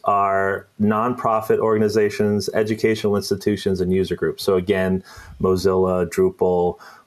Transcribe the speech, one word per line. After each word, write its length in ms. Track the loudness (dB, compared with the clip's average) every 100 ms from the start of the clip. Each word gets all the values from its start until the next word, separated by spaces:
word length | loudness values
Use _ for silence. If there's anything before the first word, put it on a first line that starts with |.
are 640 | -2 0 2 0 0 -2 -8 -2
nonprofit 800 | 0 2 0 -2 -2 0 0 0
organizations, 880 | 2 2 2 2 0 0 0 0 -2
educational 640 | -2 -2 0 0 0 0 -2
institutions, 640 | -2 -2 -2 -2 -2 -2
and 140 | 0
user 220 | 0 -2 -2
groups. 280 | -4 -4
So 120 | 0 0
again, 480 | 0 0 0 -2 -4 -18 -18 -4
Mozilla, 640 | 0 2 2 2 2 0 0
Drupal, 720 | 0 0 2 0 2 0 -4 -14 -20